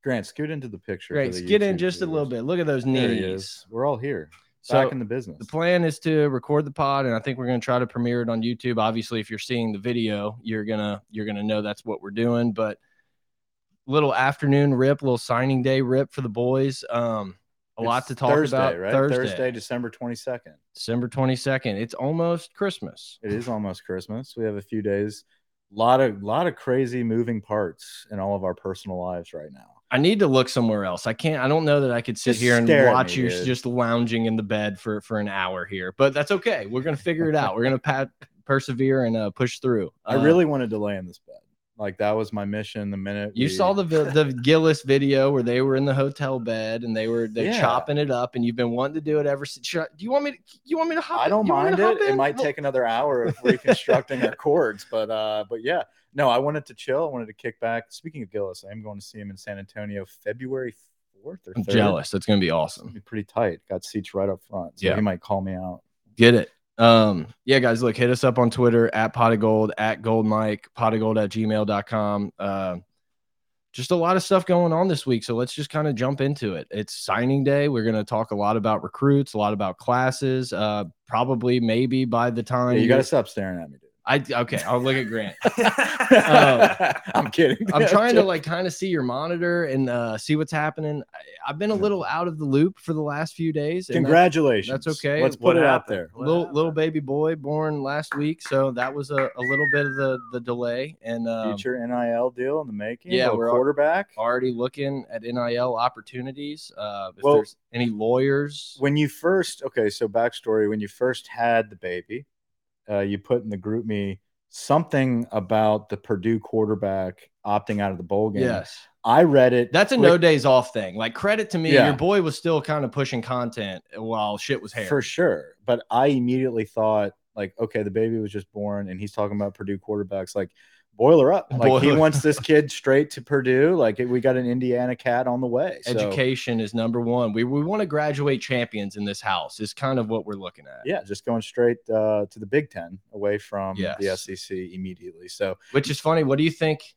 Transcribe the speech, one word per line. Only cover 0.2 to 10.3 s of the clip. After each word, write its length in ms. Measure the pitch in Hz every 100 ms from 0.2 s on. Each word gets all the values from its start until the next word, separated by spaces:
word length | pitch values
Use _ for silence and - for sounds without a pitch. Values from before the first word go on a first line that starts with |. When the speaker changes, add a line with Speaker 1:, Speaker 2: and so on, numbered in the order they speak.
| 101
Speaker 1:
scoot 240 | - 151
into 180 | 156 131
the 100 | 98
picture 360 | - 95 -
for 60 | 147
Speaker 2:
Grant, 120 | 135
Speaker 1:
the 120 | 90 90
Speaker 2:
get 160 | 208
in 160 | 202 180
Speaker 1:
YouTube 20 |
Speaker 2:
just 220 | 180 180
a 40 | 180
little 200 | 160 139
Speaker 1:
viewers. 140 | 120
Speaker 2:
bit. 40 | 123
Look 140 | 180
at 80 | 156
those 160 | 135
Speaker 1:
There 100 | 127 131 120
he 120 | 113
Speaker 2:
knees. 20 |
Speaker 1:
is. 420 | 92 95 95 - _
We're 160 | 113 139
all 120 | 127
here. 320 | 135 110 78 _ _ _
Speaker 2:
So, 200 | - 127
Speaker 1:
Back 80 | 131
in 80 | 131
the 60 | 110
business. 320 | 123 110 76
Speaker 2:
the 60 | 107
plan 400 | 156 170 180 165
is 140 | 147
to 280 | 160 156 147
record 380 | 131 - 147 147
the 60 |
pod, 340 | - 139 139 131
and 100 | 113
I 40 |
think 180 | 113 127
we're 100 | 123
gonna 120 | 123
try 180 | 113 123
to 80 | 123
premiere 340 | 123 120 120
it 60 | 117
on 140 | 113
YouTube. 380 | 113 120 123 113
Obviously, 420 | 110 113 110 117
if 80 | 107
you're 100 | 107
seeing 320 | - 123 113
the 80 | 104
video, 580 | 110 120 110 104 104